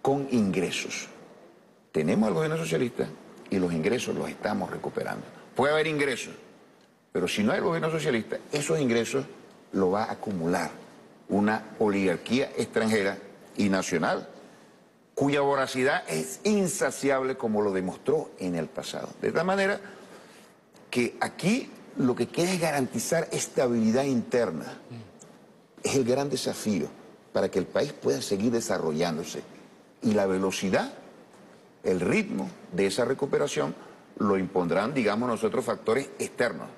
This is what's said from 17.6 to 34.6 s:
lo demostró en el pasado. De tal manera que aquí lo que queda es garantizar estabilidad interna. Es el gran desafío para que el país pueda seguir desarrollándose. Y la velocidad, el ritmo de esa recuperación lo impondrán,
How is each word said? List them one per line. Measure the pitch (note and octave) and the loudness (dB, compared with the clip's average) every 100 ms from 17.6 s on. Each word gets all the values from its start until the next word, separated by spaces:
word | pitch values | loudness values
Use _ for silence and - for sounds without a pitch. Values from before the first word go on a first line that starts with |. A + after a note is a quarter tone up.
lo | G#2 | 2
demostró | F#2 F#2 - - - - - | 2 -2 -4 0 0 0 -6
en | F#2 | -4
el | E2+ D2+ | -2 -4
pasado. | - - - - - | -6 -8 -8 -8 -4
De | - | -2
tal | C3 | 0
manera | F3 G3 G3 G3+ - - - - - - - - _ - - | 0 2 2 0 -6 -18 -20 -20 -20 -20 -20 -20 _ -20 -4
que | B2 A#2+ - | 0 0 0
aquí | - - E3 A#3+ - - - - | -6 0 2 2 -2 -16 -14 0
lo | B2 A#2+ | 2 2
que | A#2+ | 0
queda | - F3 | 0 0
es | F#3 | 2
garantizar | D#3+ C#3+ B2+ A#2+ - E3 D#3+ | 2 2 0 -2 0 0 0
estabilidad | D3+ - - C3 A#2 A2 A#2 | -4 -2 0 2 4 4 4
interna. | C#3 B2+ G2 B2 A2 D#2+ - - - A#2+ A2+ - - - - - _ - | 2 0 2 0 0 -2 -10 -14 -16 -16 -16 -20 -20 -20 -20 -20 _ -8
Es | - C#3 | 0 2
el | |
gran | A#2+ C3 C#3+ | 2 2 0
desafío | C3 - G#2 A2 F#2+ D2+ - - - - | -2 -2 -2 0 0 -2 -8 -20 -20 -4
para | - G2 | 0 2
que | F#2+ | 0
el | - | 0
país | - D3 | 0 -2
pueda | - - C3+ | -2 0 0
seguir | A#2 G2 A2+ | 0 0 2
desarrollándose. | A#2 A#2 F#2 D#2+ D2+ E2+ D#2 E2 D2+ - - - - - - | 2 0 -2 0 0 0 -2 -6 -8 -12 -20 -20 -20 -20 -2
Y | - | 2
la | G#2 | 4
velocidad, | G2 F#2 - - G2 A#2+ B3+ - - - - - - - - - | 4 2 0 0 0 0 0 -8 -20 -20 -20 -20 -20 -20 -20 -6
el | - F#2 | 0 2
ritmo | - G3 G#3+ - G3 - - | 2 2 0 -4 -6 -10 -8
de | E3+ G2 | 0 0
esa | - | 2
recuperación | A#2+ C3 C#3 D3 D3 D3+ C#3+ - - - - - | 0 0 0 0 0 0 -4 -4 -14 -20 -20 -2
lo | G#2 F#2+ | 2 2
impondrán, | F2+ F#2+ | 2 0